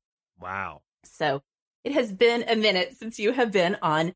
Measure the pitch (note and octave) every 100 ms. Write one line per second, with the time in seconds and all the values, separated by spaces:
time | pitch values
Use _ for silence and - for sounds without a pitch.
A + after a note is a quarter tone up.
0 | _ _ _ - F2+ F#2+ F#2 D2 _ _
1 | - - D#3 C#3 - _ _ _ - C#4+
2 | A#3 F#3+ A#3 A#3 A3+ A3 G#3+ F#3 F3+ -
3 | A3 - G#3+ C4 A#3 G3 E3+ G3+ E3+ D#3
4 | E3